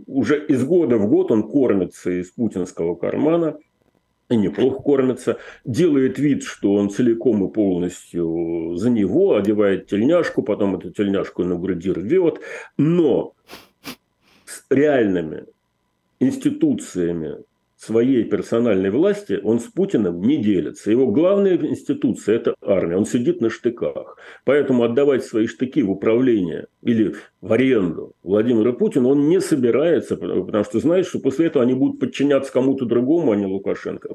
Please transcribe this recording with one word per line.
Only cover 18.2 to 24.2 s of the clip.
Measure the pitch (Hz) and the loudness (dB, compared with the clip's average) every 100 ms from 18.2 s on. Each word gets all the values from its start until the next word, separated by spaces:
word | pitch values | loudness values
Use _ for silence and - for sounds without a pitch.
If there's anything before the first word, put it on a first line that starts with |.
персональной | 95 98 - 117 120 95 98 | 0 -4 -2 0 2 2 0
власти | 120 202 202 - 92 | 2 0 -2 -4 -4
он | 104 117 | 0 -2
с | |
Путиным | 117 160 151 123 90 85 | -2 -4 0 0 0 0
не | 110 156 | 0 0
делится. | 104 98 - - 104 | 2 0 -2 -6 -2
Его | 120 127 | 2 2
главная | 113 180 202 196 170 | 2 2 2 2 2
институция — | 151 135 - 139 127 - - 113 | -2 -6 -4 -2 -2 -2 0 0
это | - - | 0 -4
армия. | - 92 85 92 | 0 0 0 0
Он | 120 | 0
сидит | 123 135 - | 0 0 0
на | 113 | -2
штыках. | - 117 - 76 - - - | -2 -4 -2 -6 -6 -14 -20